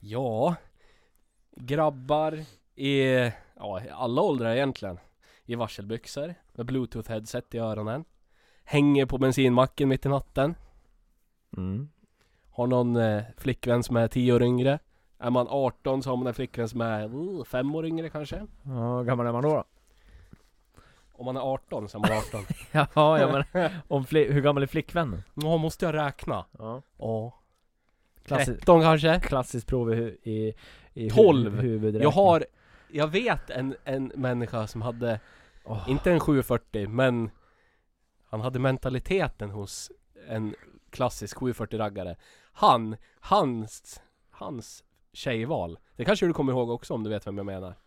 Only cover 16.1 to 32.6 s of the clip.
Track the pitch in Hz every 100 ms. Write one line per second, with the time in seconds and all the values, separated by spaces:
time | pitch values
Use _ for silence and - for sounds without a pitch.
16.1 | 127 127 117 127 - 113 120 117 107 107
17.1 | 123 175 185 117 127 135 156 160 160 165
18.1 | 156 151 170 214 - 139 127 117 123 120
19.1 | 123 120 120 143 151 - _ _ _ _
20.1 | - - - _ _ _ _ - _ _
21.1 | _ 123 131 131 135 _ 147 104 107 101
22.1 | 107 107 110 98 - - 151 147 - 151
23.1 | 156 135 135 143 180 165 180 - 147 127
24.1 | 156 - 143 139 143 139 160 - 175 156
25.1 | 87 - - 151 165 156 - 180 151 147
26.1 | - - 113 87 - 110 120 - _ 113
27.1 | 113 113 117 _ _ _ _ _ _ _
28.1 | _ - 135 135 117 - 170 160 160 160
29.1 | 175 - 135 123 123 - 127 117 113 117
30.1 | - - 110 110 - - - - - 110
31.1 | 107 214 143 113 101 123 113 107 107 143
32.1 | 165 196 165 147 _